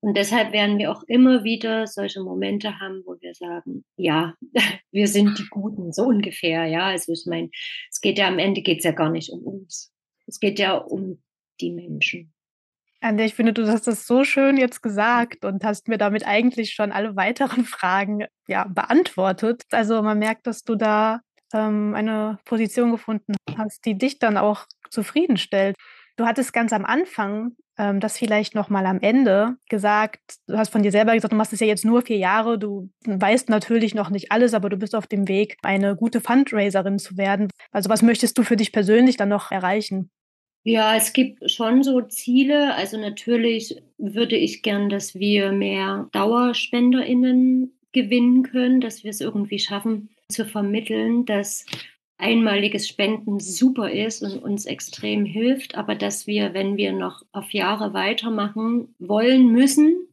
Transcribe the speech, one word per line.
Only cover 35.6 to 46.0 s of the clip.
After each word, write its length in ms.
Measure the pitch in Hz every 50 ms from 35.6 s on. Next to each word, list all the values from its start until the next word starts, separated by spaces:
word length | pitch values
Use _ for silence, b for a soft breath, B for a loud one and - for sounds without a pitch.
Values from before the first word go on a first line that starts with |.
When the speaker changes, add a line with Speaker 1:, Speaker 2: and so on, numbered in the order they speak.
| -
Speaker 2:
eine 320 | - 196 196 202 202 202
gute 240 | - 226 233 240 233
Fundraiserin 800 | - - 233 269 277 269 - 214 196 202 190 196 185 196 196 196
zu 180 | - - 190
werden. 320 | 180 196 196 202 202 214 196 - B B B
Also 180 | _ 208 190 196
was 120 | 220 208
möchtest 360 | 226 226 233 - - 233 -
du 60 | - 226
für 140 | - 240
dich 160 | 208 220 - -
persönlich 420 | 220 202 180 214 233 247 254 247
dann 140 | - 202 202
noch 200 | 208 202 - -
erreichen? 600 | - 190 180 180 196 214 208 - 196 190 185 - _ _ _ _ _ _ _ _ _ _ _
Speaker 1:
Ja, 300 | 220 226 220 220 214 220
es 160 | 220 220 - -
gibt 360 | 262 254 262 - _ - -
schon 340 | - - 233 220 247 262 277
so 180 | 269 262 247
Ziele. 720 | 226 208 - - - 247 247 262 277 269 294 294 285 277 262
Also 220 | - 190 196 214 220
natürlich 840 | 214 208 208 - - 233 240 233 226 233 226 220 220 - - - _ _ _
würde 380 | - - 196 202 214 233 - 226
ich 260 | - - - - -
gern, 280 | - 220 202 202 202 202
dass 260 | 202 202 196 - -
wir 380 | 185 196 208 208 202 196 196 196
mehr 560 | 196 196 196 196 196 190 196 196 202